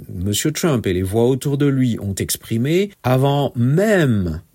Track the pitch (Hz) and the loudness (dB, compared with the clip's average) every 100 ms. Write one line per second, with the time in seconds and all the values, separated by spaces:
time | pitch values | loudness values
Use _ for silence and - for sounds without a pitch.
0 | 98 98 98 104 156 151 170 127 104 90 | -10 -6 -4 -2 -2 -2 0 0 0 -2
1 | 92 110 120 135 147 139 143 135 127 113 | 0 2 2 2 -2 0 2 2 0 0
2 | 101 98 95 - - 113 135 175 208 - | -4 -4 -4 -6 -4 -2 0 0 -2 -4
3 | 123 131 139 143 139 123 120 156 220 196 | -2 2 2 0 -2 0 0 2 4 4
4 | 143 107 87 80 - | 4 2 -2 -6 -12